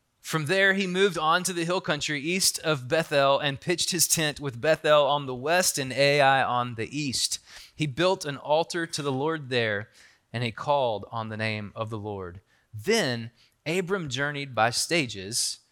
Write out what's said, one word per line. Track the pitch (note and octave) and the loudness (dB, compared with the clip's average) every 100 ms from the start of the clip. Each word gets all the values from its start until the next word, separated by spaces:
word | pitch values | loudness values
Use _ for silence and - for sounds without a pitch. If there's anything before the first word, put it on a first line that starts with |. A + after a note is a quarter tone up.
| _ _ | _ _
From | - D#3+ C#3+ | -6 -4 0
there, | F#3+ G3 | 4 4
he | F#3+ F#3 | 2 0
moved | F3+ G3+ E3 | 2 2 2
on | D#3 F3 | 2 2
to | F3+ | 0
the | F3 E3 | -2 -2
hill | F3+ | -2
country | F#3 D3 - D3 | -2 -2 -2 -4
east | D3 F#3 - - | -2 0 0 0
of | E3 D3+ B2 | -2 -2 0
Bethel | D#3+ E3 C#3+ C#3 C#3 | -2 2 4 4 4
and | D3 C3+ | 0 -4
pitched | - E3+ - | -4 -2 0
his | F3 - | 0 2
tent | - D3+ C#3 | 2 0 -2
with | C#3+ A#2 | -8 -2
Bethel | D3+ D#3+ D#3 D3+ C#3 | 0 2 6 6 6
on | C#3+ C3+ | 2 -2
the | B2+ | -4
west | C#3 F3+ F#3 - | 0 2 2 0
and | C3 | -2
Ai | B2 C#3+ C#3+ C3+ C3+ | 2 4 6 6 6
on | A2+ B2 B2 A2+ | 4 0 -2 -4
the | G#2+ D3 | -6 -4
east. | C#3+ A2 - - - - - - | -4 -2 -2 -4 -12 -20 -12 -4
He | D#3 | -4
built | B2 F3+ F#3+ | 0 0 0
an | D3 C3+ | -4 -6
altar | C#3 D#3 E3 F3 E3 | 0 0 0 -4 -4
to | - | -4
the | C#3+ | -2
Lord | C3 D3+ D#3+ B2+ | -2 -2 -4 -2
there, | B2 A2+ G2+ A2 - - _ _ | 0 0 -2 -6 -16 -20 _ _
and | A2+ | -4
he | A#2+ | -4
called | - D3 C#3+ B2 G#2 G#2 | -2 0 2 2 -2 -6
on | A#2 A2 | -8 -6
the | G#2+ | -4
name | A2 G#2+ G#2 A2+ | -4 -4 -6 -8
of | A2 | -8
the | A2+ | -8
Lord. | G#2 G2+ F2+ F#2 _ _ _ | -8 -8 -10 -14 _ _ _
Then | G#2+ C3 A3+ D3+ A#2 A2+ _ _ _ D3 | -6 0 2 0 -2 -8 _ _ _ -4
Abram | F3+ F3 G3 D3+ | -4 -2 -4 -4
journeyed | B2 C#3+ C#3+ C#3+ A2+ | -4 -2 -4 -4 2
by | A2+ | 2
stages | A#2+ - E3+ B2+ G2+ F#2+ A#2+ - - _ | 2 0 0 0 -6 -6 -4 -4 -6 _